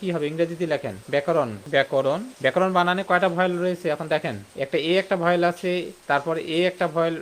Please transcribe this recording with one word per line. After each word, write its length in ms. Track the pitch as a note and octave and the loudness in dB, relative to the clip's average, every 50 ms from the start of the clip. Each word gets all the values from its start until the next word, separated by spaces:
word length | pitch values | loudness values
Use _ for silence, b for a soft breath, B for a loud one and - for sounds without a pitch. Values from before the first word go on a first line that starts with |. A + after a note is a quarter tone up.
কি 100 | G3+ F3+ | -4 -4
হবে? 160 | E3+ D#3+ D3 | -2 -2 -2
ইংরেজিতে 400 | D3 D#3 D#3+ E3+ E3 E3+ D#3+ F3 | -2 0 0 -2 -2 -2 -4 -2
লেখেন 280 | D#3+ D3+ C#3 - A#2+ F#2+ G2 - - | -2 -2 -2 -2 -6 -8 -10 -8 -2
ব্যাকরণ। 460 | C3+ C#3+ C#3+ F3 E3 D#3 C3+ A#2 G#2+ G2 - C#3+ | -2 -2 0 2 2 2 2 0 -4 -8 -6 0
ব্যাকরণ, 540 | D3+ C3+ C3+ - D3 C3+ B2+ C3 D3+ F#3 A#3 B3+ - - | 2 2 2 2 0 0 2 2 0 -2 -4 -10 -6 -2
ব্যাকরণ 300 | C3+ C3 - F3+ F#3 F#3+ | 0 2 2 2 2 2
বানানে 320 | F#3 F3+ F3 F3+ F3+ F#3+ F#3+ - | 2 2 2 2 0 -2 0 0
কয়টা 200 | F3+ F3 G3 F#3 | 2 2 2 2
ভয়েল 300 | E3+ F3 F#3 F3+ F3+ E3+ | 2 2 0 0 0 0
রয়েছে? 300 | F3+ F#3 F3+ F3 - E3 | -2 -2 -2 -2 -2 -2
এখন 200 | D3 - D#3 D3+ | -2 -2 -2 -2
দেখেন, 300 | D3+ D3+ F3 D#3 A2+ G2+ G2+ - - | -2 -2 -2 -2 -6 -8 -10 -10 -8
একটা 220 | - C3+ - - D3+ | -6 -4 -2 -2 0
এ 200 | D3 D#3+ F3+ F#3+ | 2 2 2 2
একটা 180 | F#3+ F#3+ G3 | 2 2 0
ভয়েল 280 | F3+ E3+ F3 F3 F3 E3+ | 2 2 2 4 4 4
আছে, 480 | F3 E3+ - - F3+ F3+ F3+ - - - - - | 2 0 0 -2 -2 -2 -2 -4 -6 -10 -8 -2
তারপর 320 | - C#3+ C#3+ - E3 D#3+ D#3+ | 0 0 0 0 0 -4 -2
এ 280 | - - D#3 E3+ F3+ | -2 -2 0 2 2
একটা 220 | F3+ F3 - F3+ E3 | 2 0 0 -2 0
ভয়েল 280 | D3+ E3 E3 E3 D#3+ D#3+ | 0 0 0 0 0 -4